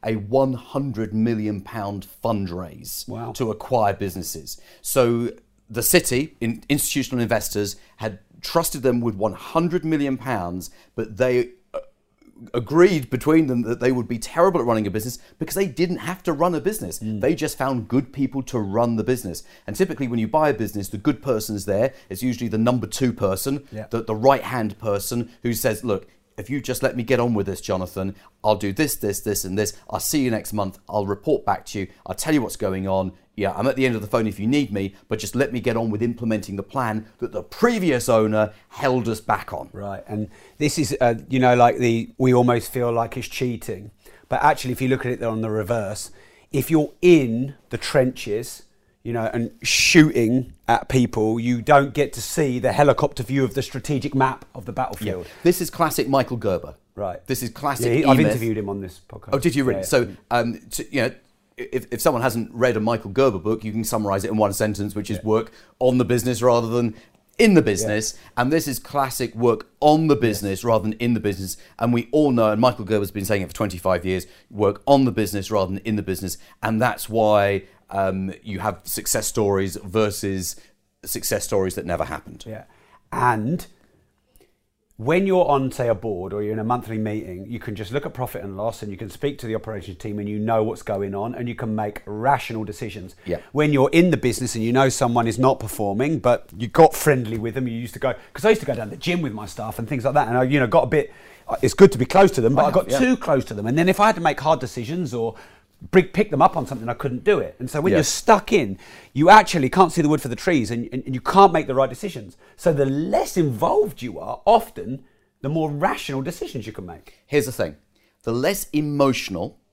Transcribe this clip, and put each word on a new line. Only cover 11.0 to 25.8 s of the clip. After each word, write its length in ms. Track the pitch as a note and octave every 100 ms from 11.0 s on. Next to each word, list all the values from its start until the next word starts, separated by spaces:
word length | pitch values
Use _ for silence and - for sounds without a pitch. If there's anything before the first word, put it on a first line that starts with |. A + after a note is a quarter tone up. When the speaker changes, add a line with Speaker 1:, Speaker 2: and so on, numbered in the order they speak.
| A2+ G2
Speaker 1:
they, 360 | B2+ B2 A#2+ - _
uh, 60 | - - _ _ _ - - A2+
agreed 560 | B2 A2 D3+ F#3 E3+ B2
between 380 | B2+ - D#3+ D3+
them 140 | B2
that 160 | A2+ A#2+
they 120 | B2
would 160 | B2+ A2
be 100 | A#2+
terrible 420 | - - F3+ F3
at 60 | A#2+
running 220 | A2+ G#2
a 40 |
business 280 | F#2+ A2+ - - _
because 180 | D#3+ -
they 120 | G3
didn't 300 | B2+ F3 F3
have 260 | D3+ F#3
to 100 | -
run 220 | D3+ E3+ E3
a 40 |
business. 380 | F3+ G#3+ F#2 -
Speaker 2:
Mm. 220 | A2 G#2+
Speaker 1:
They 140 | B2+ C3
just 220 | D3 -
found 300 | C3+ C3 G2
good 240 | B2 B2+
people 300 | - C3 C3+
to 160 | C3 B2
run 360 | G2+ G#2 A#2 A2+
the 80 |
business. 400 | G#2+ B2 G#2+ D#2+ - - -
And 80 | -
typically 320 | F#3+ D3 C3
when 120 | A#2+
you 80 | A2
buy 220 | D#3 D3+
a 40 |
business, 360 | C#3 A2 G#2 F#2+
the 80 | G#2
good 240 | D#3 C#3+
person's 440 | C#3 A2+ G#2+ G#2 F#2+
there. 280 | G2 B2+ - _
It's 140 | F#2+
usually 240 | B2+ A#2 A#2
the 80 | A2
number 300 | A#2 B2+ -
two 260 | - B2+
person, 540 | - G2+ F#2+ - C#3 -
Speaker 2:
Yeah. 160 | G#2+ G#2
Speaker 1:
the, 100 | A2+
the 140 | A2+ G#2+
right-hand 640 | B2 C3+ - B2+ G#2+ -
person 500 | A2+ G2+ - A#2+ A#2 -
who 100 | A#2+
says, 300 | A2 B2+ G#2+